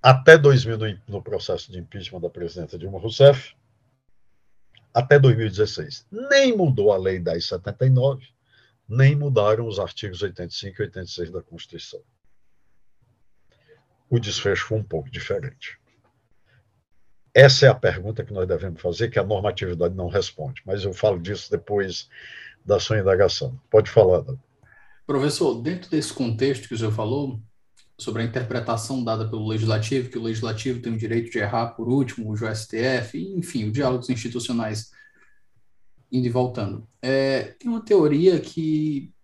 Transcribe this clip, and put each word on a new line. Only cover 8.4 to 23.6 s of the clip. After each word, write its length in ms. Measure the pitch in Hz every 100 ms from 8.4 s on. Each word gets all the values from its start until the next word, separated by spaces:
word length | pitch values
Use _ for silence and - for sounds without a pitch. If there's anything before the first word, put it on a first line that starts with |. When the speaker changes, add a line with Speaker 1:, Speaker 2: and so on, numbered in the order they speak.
| _ _ _ _ -
Speaker 1:
nem 300 | 113 135 147
mudaram 500 | 143 117 104 110 117
os 140 | 98
artigos 420 | 90 - 104 90
oitenta 300 | 98 85 87
e 20 |
cinco 280 | - 98 92
e 20 |
oitenta 220 | 101 95 90
e 40 |
seis 220 | - 82
da 100 | 90
Constituição. 600 | - 82 - 82 - - _ _ _ _ _ _ _ _ _ _ _ _ _ _ _ _ _ _ _ _ _
O 100 | 120
desfecho 480 | 104 - 101 95 -
foi 100 | 107
um 60 |
pouco 260 | 101 80 69
diferente. 680 | 87 - 101 131 - - - _ _ _ _ _ _ _ _ _ _ _ _ - - _
Essa 340 | 120 135 - 135
é 20 |
a 60 | 110
pergunta 500 | - 90 98 107 -
que 80 |
nós 120 | 98 92
devemos 360 | 85 92 82
fazer, 280 | 90 85 117
que 100 | 110
a 40 |
normatividade 720 | 98 101 101 95 92 87 87 92
não 140 | 87
responde. 520 | 95 92 - 73 - -
Mas 180 | 101
eu 100 | 98
falo 240 | 92 107 90
disso 320 | 85 101 -
depois 600 | 104 - 104 95 87 - - - - - _ -
da 120 | 101
sua 220 | - 110
indagação. 580 | 95 95 95 - - 131